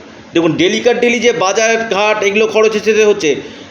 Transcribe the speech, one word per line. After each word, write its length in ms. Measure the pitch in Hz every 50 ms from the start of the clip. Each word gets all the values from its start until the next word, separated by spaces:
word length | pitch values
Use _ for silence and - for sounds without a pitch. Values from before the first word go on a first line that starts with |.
| - - - - - - -
দেখুন 180 | 165 165 165
ডেলিকার 480 | 147 131 165 190 214 214 220 240 233 -
ডেলি 200 | 240 240 233 233
যে 120 | 214 233
বাজার 580 | 208 160 185 190 196 220 220 226 226 220 226 226
ঘাট 340 | 185 196 214 214 214 214 196
এগুলো 240 | 202 196 220 220
খরচ 280 | 214 214 220 220 214 214
হচ্ছে, 300 | 214 - 214 214 214 214
হচ্ছে, 360 | 208 202 202 165 147 127 101 - - - - - -